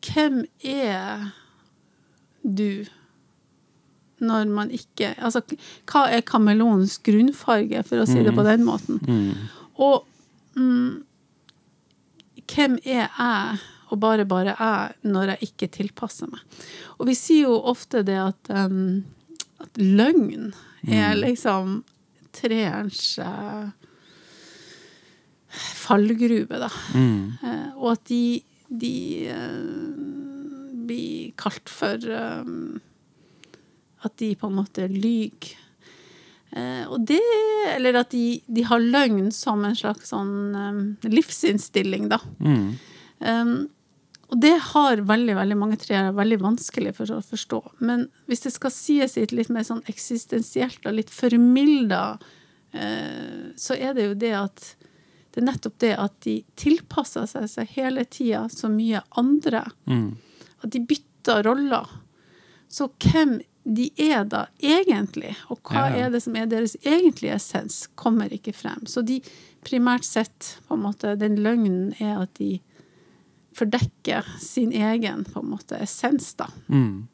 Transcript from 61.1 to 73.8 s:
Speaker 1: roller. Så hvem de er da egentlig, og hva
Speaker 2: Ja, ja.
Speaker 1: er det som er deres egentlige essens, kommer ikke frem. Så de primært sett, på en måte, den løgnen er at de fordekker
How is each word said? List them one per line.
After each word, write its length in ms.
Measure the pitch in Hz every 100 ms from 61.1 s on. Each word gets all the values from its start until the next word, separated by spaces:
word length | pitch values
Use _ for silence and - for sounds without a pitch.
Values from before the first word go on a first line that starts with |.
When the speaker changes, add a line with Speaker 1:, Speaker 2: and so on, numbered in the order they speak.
| _ - 220
Speaker 1:
roller. 460 | 208 262 285 240 - - _ _ _ _ _ _ _
Så 180 | - 277
hvem 460 | _ - 320 302 226 - _
de 300 | - 220 254 -
er 280 | 302 269
da 220 | 202 214 -
egentlig, 800 | _ 285 330 370 214 202 - - 208
og 160 | - 240
hva 220 | - 220
Speaker 2:
Ja, 60 | 269
ja. 180 | 247 247
Speaker 1:
er 40 |
det 120 | 240
som 120 | 240 226
er 100 | 226
deres 280 | 220 226 -
egentlige 580 | 277 320 359 - -
essens, 480 | 208 - 190 208 - -
kommer 400 | - 240 226 202
ikke 220 | 214 -
frem. 320 | 208 - - 226
Så 180 | -
de 160 | 226 254 - - - _
primært 460 | - 254 247 247
sett, 520 | - - 220 _ - -
på 120 | _
en 80 | 214
måte, 300 | 202 202 214 202
den 200 | 214 208
løgnen 560 | 214 240 214 180 190
er 280 | - 214 208
at 100 | 185
de 200 | - 202 185 _ _ _ _ _ _ _ _ _ -
fordekker 680 | 220 240